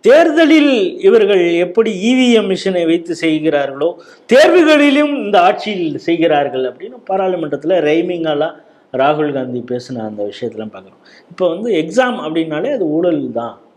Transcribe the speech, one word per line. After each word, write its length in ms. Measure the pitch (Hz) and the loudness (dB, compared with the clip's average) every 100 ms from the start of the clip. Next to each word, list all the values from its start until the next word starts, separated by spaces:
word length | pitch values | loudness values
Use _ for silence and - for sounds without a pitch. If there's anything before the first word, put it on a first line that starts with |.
தேர்தலில் 960 | 214 294 339 302 311 311 285 247 185 - | 6 6 4 4 4 4 4 2 -2 0
இவர்கள் 540 | 190 226 202 196 170 | 2 4 4 2 2
எப்படி 600 | 170 175 202 220 190 220 | 0 0 0 -2 -2 0
இ 40 | 254 | 2
வி 160 | 247 | 4
எம் 160 | 226 196 | 2 2
மிஷினை 360 | 180 196 180 | -2 -2 -2
வைத்து 300 | 165 170 165 | 0 -2 -4
செய்கிறார்களோ, 840 | 165 165 156 156 143 139 135 160 170 - - - | -4 -2 0 0 0 -4 -2 -4 -4 -20 -20 2
தேர்வுகளிலும் 920 | 247 359 359 311 302 285 277 294 277 | 4 6 4 4 4 4 2 0 -2
இந்த 180 | 208 196 | 0 2
ஆட்சியில் 560 | 175 208 214 196 165 143 | 2 0 -6 -6 -6 -6
செய்கிறார்கள் 680 | - 165 160 147 139 131 | -4 0 2 2 0 -4
அப்படின்னு 320 | 127 - 208 247 - | -6 -8 -18 -16 -6
பாராளுமன்றத்துல 720 | 190 190 180 156 143 156 185 | -4 -2 -4 -6 -6 -2 0
ரைமிங்காலாம் 760 | 151 165 180 175 160 147 160 - _ _ _ | 2 0 -2 -4 -4 -2 -4 -6 _ _ _
ராகுல் 400 | 127 139 151 151 | -2 0 0 -2
காந்தி 300 | 135 127 123 120 | -4 -6 -8 -8
பேசின 320 | 123 - 123 | -10 -8 -10
அந்த 240 | 110 107 | -10 -8
விஷயத்தெல்லாம் 500 | 104 - 120 107 107 | -10 -8 -10 -10 -14
பார்க்குறோம். 560 | 98 95 _ _ - _ | -16 -20 _ _ -20 _
இப்போ 200 | 170 180 | -4 -2
வந்து 220 | 170 233 | -2 -2
எக்ஸாம் 460 | 175 165 240 247 147 151 | -2 0 0 0 -2 -6
அப்படின்னாலே 460 | 165 160 151 233 | -4 -4 -4 -4
அது 120 | 269 | -4
ஊழல் 460 | 165 156 180 156 127 | -2 -2 -2 -2 -4
தான் 280 | 117 117 - _ | -8 -8 -14 _